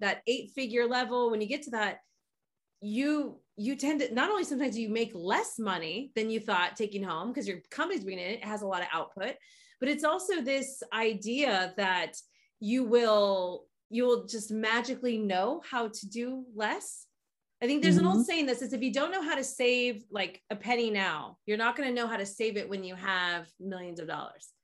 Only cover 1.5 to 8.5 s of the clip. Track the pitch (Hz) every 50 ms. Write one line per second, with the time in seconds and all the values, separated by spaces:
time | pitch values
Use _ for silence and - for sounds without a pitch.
1.5 | 269 302 294 269 233 220 208 196 - - - _ _ _ _ _ _ _ _ _
2.5 | _ _ _ _ _ _ 202 208 214 240 277 294 302 302 277 226 - - _ _
3.5 | _ - 208 247 277 - 269 285 311 294 285 - 220 240 285 370 427 403 339 -
4.5 | 294 247 254 254 208 233 226 208 214 226 233 233 233 180 165 185 226 359 453 -
5.5 | - - 220 202 185 170 165 160 170 214 277 277 - 220 220 220 220 220 214 -
6.5 | 202 180 180 - - - 220 208 202 202 196 185 165 160 180 233 247 294 220 202
7.5 | 185 175 - _ - - 311 339 392 294 190 190 190 180 175 185 220 - - 208